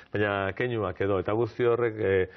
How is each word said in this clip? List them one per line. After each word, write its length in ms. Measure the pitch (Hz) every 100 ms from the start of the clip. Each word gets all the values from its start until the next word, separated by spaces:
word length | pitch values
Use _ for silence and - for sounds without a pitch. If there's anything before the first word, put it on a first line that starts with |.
| -
baina 400 | 101 104 101 98
keinuak 460 | 95 127 117 95 95
edo, 180 | 98 98
eta 120 | 92
guzti 300 | 107 117 - 120
horrek, 300 | 117 120 110
eh, 300 | 98 95 90